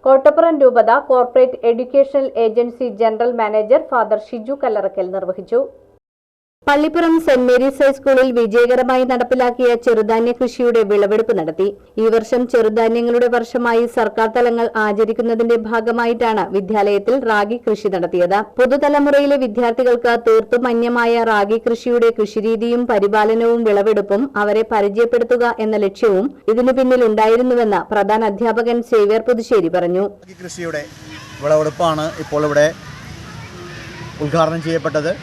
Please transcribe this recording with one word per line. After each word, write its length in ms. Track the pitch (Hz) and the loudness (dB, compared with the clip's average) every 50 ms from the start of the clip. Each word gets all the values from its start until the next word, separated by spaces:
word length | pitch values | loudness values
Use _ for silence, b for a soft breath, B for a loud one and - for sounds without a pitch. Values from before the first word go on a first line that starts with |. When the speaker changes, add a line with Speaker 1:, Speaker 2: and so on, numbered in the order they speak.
| - | 4
Speaker 1:
കോട്ടപ്പുറം 500 | 269 269 262 269 302 294 330 330 339 320 294 277 | 4 4 6 6 4 4 6 4 2 4 4 4
രൂപത 280 | 254 226 233 214 220 226 285 277 - | 4 6 4 4 4 2 0 2 0
കോർപ്പറേറ്റ് 500 | 262 247 240 247 - 262 254 254 254 - - 233 233 | 2 2 2 2 4 2 2 2 0 -2 -2 -2 0
എഡ്യൂക്കേഷണൽ 540 | 226 254 247 - 277 277 269 - 277 269 262 - - 233 | 0 -4 -2 2 2 2 2 2 -2 -2 -2 -2 0 0
ഏജൻസി 420 | 226 214 240 240 240 233 - 262 240 202 202 226 | 0 0 0 -2 -2 -4 -8 -8 -8 -4 0 0
ജനറൽ 300 | 226 220 220 240 247 240 233 226 | 0 0 0 -2 -2 -2 -2 -4
മാനേജർ 400 | 208 214 214 214 214 254 311 320 - 277 | -2 0 -2 2 2 2 2 2 0 -2
ഫാദർ 280 | 240 220 208 214 202 - - | -2 0 0 -2 -4 -4 -10
ഷിജു 260 | - 233 214 226 285 285 - | -14 -14 -8 -8 -8 -4 -4
കല്ലറക്കൽ 440 | 247 214 208 190 190 - 202 185 180 185 | -4 -4 -2 -4 -6 -6 -6 -8 -6 -6
നിർവഹിച്ചു. 460 | 190 185 180 185 - 185 - 233 240 269 - - - _ _ _ _ _ _ _ _ _ _ _ _ _ _ _ _ _ 285 | -8 -6 -8 -8 -10 -8 -4 -2 -2 -2 -4 -8 -20 _ _ _ _ _ _ _ _ _ _ _ _ _ _ _ _ _ 0
പള്ളിപ്പുറം 460 | 285 285 302 311 302 339 339 330 330 330 320 | 0 2 0 0 0 0 0 2 2 2 2
സെന്റ് 200 | 320 269 247 254 | 2 2 2 4
മേരീസ് 340 | 247 247 247 254 277 269 - 294 | 4 2 2 2 0 0 2 2
ഹൈസ്കൂളിൽ 460 | 269 277 277 - 277 269 254 262 262 247 | 2 2 0 0 2 4 4 4 2 2
വിജയകരമായി 680 | 240 233 220 196 240 240 240 254 240 254 247 254 254 254 247 | 0 -2 2 2 2 4 4 4 0 2 2 2 0 0 0
നടപ്പിലാക്കിയ 600 | 262 240 247 247 254 254 254 247 240 240 254 240 240 233 - | 0 -2 0 -2 0 0 0 0 0 0 2 2 2 2 2
ചെറുധാന്യ 480 | 254 233 214 214 208 226 226 233 233 240 240 | 0 2 2 2 0 0 0 0 -2 -2 -2
കൃഷിയുടെ 420 | 254 240 - - 247 240 233 226 214 196 | -4 -4 -2 -2 -2 0 2 0 0 0
വിളവെടുപ്പ് 440 | 208 202 202 196 214 214 220 - 226 190 | 2 0 2 2 0 0 0 0 -2 -2
നടത്തി. 280 | 160 160 156 - 185 202 202 b b b b - 220 | -2 -6 -4 -4 -4 -4 -4 b b b b -2 0
ഈ 20 | 226 214 | 2 2
വർഷം 280 | 226 220 - - 247 254 233 - | 0 0 0 -2 -2 -2 0 0
ചെറുധാന്യങ്ങളുടെ 760 | 240 220 220 214 226 226 226 226 240 233 240 240 240 240 240 233 | 2 2 2 2 0 0 0 0 0 0 0 0 2 2 2 0
വർഷമായി 480 | 240 233 - - 254 240 240 233 226 240 233 - | -2 -4 -2 -4 -4 -2 0 0 0 0 0 -2
സർക്കാർ 320 | - 220 214 - - 226 220 220 | -2 -2 -2 0 -2 -2 0 0
തലങ്ങൾ 300 | 247 240 240 233 233 233 220 - 226 214 | 0 0 0 0 0 -2 -2 -2 -2 -2
ആചരിക്കുന്നതിന്റെ 720 | 214 202 202 220 208 226 220 233 233 233 226 233 233 233 233 220 | -2 0 0 -2 -2 0 -4 -2 -2 0 -2 0 0 0 0 0
ഭാഗമായിട്ടാണ് 800 | 220 233 226 220 233 226 233 233 233 240 233 240 226 220 208 180 - 185 | -2 -4 -2 -2 -2 -2 -2 -2 -2 -2 0 0 0 0 -2 -2 -2 -4
വിദ്യാലയത്തിൽ 600 | 196 196 180 220 208 202 202 202 196 196 226 247 277 247 226 | -4 -4 -2 -2 0 0 2 0 0 0 0 -2 0 0 0
റാഗി 280 | 220 208 208 202 233 240 - | 0 0 0 -2 -4 -6 -2
കൃഷി 260 | 233 214 214 - 208 185 | -4 -4 -2 -2 -4 -4
നടത്തിയത്. 440 | 180 175 170 - 180 175 175 190 208 220 214 - - | -2 -4 -2 0 0 0 2 0 -2 -2 -4 0 0
പുതുതലമുറയിലെ 800 | 247 254 254 285 294 285 294 294 285 285 277 277 285 285 285 277 262 | 2 2 2 0 0 2 2 2 2 4 2 2 4 2 0 0 0
വിദ്യാർത്ഥികൾക്ക് 680 | 240 208 233 240 233 233 - 254 247 240 240 240 240 233 233 233 226 | -2 -2 -2 -2 -2 0 0 2 2 2 2 0 0 0 0 2 4
തീർത്തും 400 | 220 226 220 220 - 240 247 254 | 4 4 2 2 -2 0 0 0
അന്യമായ 540 | 233 233 233 240 240 240 233 233 233 233 226 226 220 | 0 0 0 0 0 0 0 0 0 0 0 0 0
റാഗി 260 | 208 202 202 220 226 226 | 0 0 0 -2 -2 0
കൃഷിയുടെ 440 | 240 233 226 - 247 240 240 233 226 226 226 | -2 -4 -2 -2 -2 0 2 2 2 2 0
കൃഷിരീതിയും 640 | 214 208 - 220 202 220 226 220 220 240 240 240 247 240 233 | -4 -4 -4 -4 -2 -2 -2 -2 -2 -2 -2 -2 0 0 0
പരിപാലനവും 680 | 202 196 202 208 214 214 214 220 226 233 233 233 233 233 220 | 0 0 2 2 2 2 2 2 0 2 0 0 0 0 0
വിളവെടുപ്പും 520 | 202 202 202 220 214 208 196 202 202 202 262 277 - 214 208 | 0 2 2 2 0 0 0 -2 -2 -2 -2 -4 -4 -4 -2
അവരെ 200 | 208 208 220 226 220 233 | 0 0 -2 -2 -2 -2
പരിചയപ്പെടുത്തുക 840 | 214 202 202 196 214 233 233 247 233 240 240 247 240 240 240 233 - 220 | 0 0 0 0 0 0 2 2 0 0 0 0 0 0 -2 -2 -2 -4
എന്ന 160 | 220 220 214 208 | -2 -2 -2 -2
ലക്ഷ്യവും 420 | 196 190 - - 226 196 185 208 285 B B B - 226 | -2 -2 0 0 2 2 2 -2 -4 B B B -2 0
ഇതിനു 200 | 233 247 254 254 254 | 0 2 0 2 2
പിന്നിൽ 240 | 262 254 254 247 247 226 | 2 2 2 2 2 2
ഉണ്ടായിരുന്നുവെന്ന് 720 | 214 214 220 220 226 240 254 254 247 240 233 214 202 185 - - 214 | 2 2 2 2 4 2 2 2 2 0 0 0 0 -2 -2 -2 -2
പ്രധാന 320 | 214 196 196 214 220 226 214 202 | -2 0 0 0 0 0 -2 -2
അധ്യാപകൻ 480 | 196 240 233 214 233 233 233 240 240 226 - - | -2 -2 -2 -2 0 -2 0 -2 -2 -2 0 2
സേവ്യർ 300 | 220 208 202 220 226 220 240 | 2 4 4 2 0 0 0
പുതുശ്ശേരി 440 | 247 226 226 - 254 208 175 165 170 | -2 -2 0 0 0 2 2 2 -2
പറഞ്ഞു. 300 | 180 175 175 180 185 202 196 202 - - | -2 -2 0 0 -2 -2 -4 -6 -12 -20
Speaker 2:
റാഗി 160 | 185 190 180 180 | -20 -20 -18 -18
കൃഷിയുടെ 400 | 175 - 180 175 165 156 147 147 151 - - - - - - - - - - 135 | -16 -12 -10 -10 -8 -8 -8 -10 -10 -18 -20 -20 -20 -18 -18 -18 -20 -18 -8 0
വിളവെടുപ്പാണ് 640 | 147 156 156 156 151 139 147 175 165 156 151 151 160 156 160 156 | 2 2 4 2 0 0 0 0 0 2 0 -4 -6 -6 -8 -10
ഇപ്പോൾ 180 | - - 147 151 151 | -4 -2 -2 0 2
ഇവിടെ 180 | 147 147 147 156 165 - - - - - - - - - - - - - - - - - - - - - - - - - - - - - 151 | 4 4 2 2 0 -4 -16 -20 -20 -18 -18 -18 -18 -18 -18 -18 -18 -18 -18 -18 -18 -18 -18 -16 -16 -16 -16 -16 -16 -16 -16 -16 -10 -8 -8
ഉദ്ഘാടനം 380 | 147 135 165 160 156 160 165 156 165 | -4 0 0 0 0 0 -6 -6 -4
ചെയ്യപ്പെട്ടത്. 440 | 165 165 - 165 143 156 147 160 196 190 | -4 -2 -4 -2 -4 -2 -2 -4 -6 -6